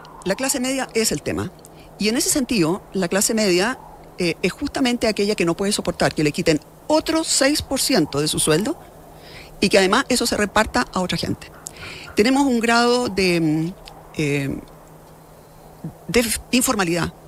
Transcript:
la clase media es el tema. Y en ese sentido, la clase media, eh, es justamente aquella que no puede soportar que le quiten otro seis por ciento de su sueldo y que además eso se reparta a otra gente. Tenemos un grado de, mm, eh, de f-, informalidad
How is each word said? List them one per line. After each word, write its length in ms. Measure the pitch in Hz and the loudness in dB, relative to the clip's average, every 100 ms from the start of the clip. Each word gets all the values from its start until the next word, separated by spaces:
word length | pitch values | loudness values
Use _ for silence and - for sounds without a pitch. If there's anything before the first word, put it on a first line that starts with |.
| - - - | -8 -8 -4
la 100 | 196 | -2
clase 240 | 262 269 | -2 -2
media 300 | 254 262 247 | -2 -2 -2
es 200 | 226 220 | -2 0
el 80 | - | -2
tema. 300 | - 95 104 - - - - - | -4 -4 -6 -10 -20 -20 -16 -4
Y 100 | 202 | -2
en 80 | 240 | 0
ese 120 | 320 | 0
sentido, 540 | 294 247 233 156 196 - | 0 0 2 2 0 -4
la 160 | 196 175 | -4 0
clase 260 | 196 214 | 0 0
media, 460 | 220 208 175 208 262 - - - - | 2 2 2 2 -4 -12 -20 -14 -4
eh, 180 | 175 - | -4 -2
es 100 | 190 | -4
justamente 560 | - 285 - 254 240 226 | -4 -6 -2 0 0 0
aquella 280 | 214 202 214 | 0 0 0
que 100 | 170 | 0
no 100 | 165 | 0
puede 160 | 202 | -2
soportar 420 | 208 185 - 156 | -2 -2 0 0
que 80 | - | 2
le 120 | 151 | 0
quiten 260 | 147 165 156 - - - | 2 2 0 -2 -10 0
otro 360 | 311 320 320 | 0 2 -2
seis 380 | 320 - 269 302 | 0 2 2 0
por 180 | - 269 | -2 -2
ciento 400 | - 185 151 139 | 2 2 2 0
de 80 | 151 | -2
su 120 | - | 0
sueldo 380 | - 156 220 339 - - - - - - - - | 2 2 0 -4 -10 -20 -20 -20 -20 -20 -20 -2
y 80 | 202 | 2
que 80 | 202 | 4
además 260 | 190 220 - | 4 2 2
eso 180 | 247 160 | 0 0
se 80 | 196 | 0
reparta 500 | 208 208 220 247 247 | 0 0 0 0 -2
a 80 | 185 | -2
otra 180 | 180 175 | -2 -4
gente. 300 | - - - - - - - - - | -4 -6 -10 -18 -18 -16 -16 -16 -4
Tenemos 320 | - 214 269 277 | 2 4 4 4
un 140 | 240 | 2
grado 480 | 233 233 240 247 247 | 2 4 4 2 0
de, 320 | 190 185 170 | 0 2 2
mm, 340 | 160 156 160 190 - - - - | 2 0 -2 -6 -16 -20 -12 -4
eh, 400 | 151 143 139 - - - - - - - - - - - - - 160 - - | -2 -2 -2 -6 -12 -20 -20 -20 -20 -20 -20 -20 -20 -20 -20 -16 -16 -12 -2
de 100 | 180 | 0
f-, 220 | 233 - - | 0 -4 -2
informalidad 640 | 240 262 220 180 170 170 - | 0 0 0 0 -2 -4 -8